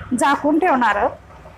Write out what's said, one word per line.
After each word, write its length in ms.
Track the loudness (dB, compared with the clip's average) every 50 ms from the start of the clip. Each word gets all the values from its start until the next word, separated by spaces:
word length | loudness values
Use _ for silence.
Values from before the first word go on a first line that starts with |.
| -10 -6 -2
झाकून 420 | 0 2 2 0 0 0 0 0 2
ठेवणार 380 | 2 2 2 2 2 2 0
आहोत. 200 | 0 0 -2 -4 -6 -20 -20 -20 -20 -20 -20 -20